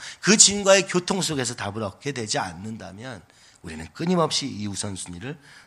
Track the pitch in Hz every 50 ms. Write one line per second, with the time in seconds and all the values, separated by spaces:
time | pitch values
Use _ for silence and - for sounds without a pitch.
0 | - - - - - 175 214 208 - 185 202 208 196 196 196 196 185 - - 180
1 | 180 - 196 190 151 143 156 135 123 113 120 - 101 101 98 113 110 95 - -
2 | - - - 120 113 107 - 143 107 92 82 85 98 110 113 101 95 90 92 101
3 | 117 131 117 - - _ _ _ _ _ _ _ - 80 80 78 82 - - -
4 | 165 175 185 170 160 147 - - 143 127 101 101 104 104 98 - - 104 95 90
5 | - 90 87 87 98 131 156 - - - - - -